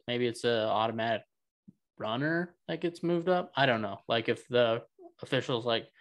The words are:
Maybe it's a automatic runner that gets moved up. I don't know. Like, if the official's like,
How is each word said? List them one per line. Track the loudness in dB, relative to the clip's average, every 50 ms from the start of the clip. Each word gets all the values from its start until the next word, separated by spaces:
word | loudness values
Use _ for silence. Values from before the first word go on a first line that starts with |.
| -4
Maybe | -4 -2 0 0
it's | 0 -2 0 0
a | 0 2 2 2
automatic | 2 2 2 2 0 0 -2 -2 -2 -2 -2 -4 _ _ _ _ _ _ _ _ -20 -20 _ _ _ _
runner | -8 -6 -4 -2 -2 -2 0 -2 -2 -4 -6 -10 _ _
that | -8 -6 -4
gets | -4 -6 -4 -4 -2
moved | 0 0 2 2 2
up. | 0 0 0 -2 0
I | 2 2
don't | 2 2 2
know. | -2 -4 -8 -8 -4
Like, | -2 -2 0 0
if | 0 -2 -2 -2
the | 0 2 4 4 4 2 0 -4 -8 _ -20 -20 -20 _ -18
official's | -6 -2 -2 -2 0 -2 -2 -2 0
like, | -2 -2 -2 -4 -8 _ _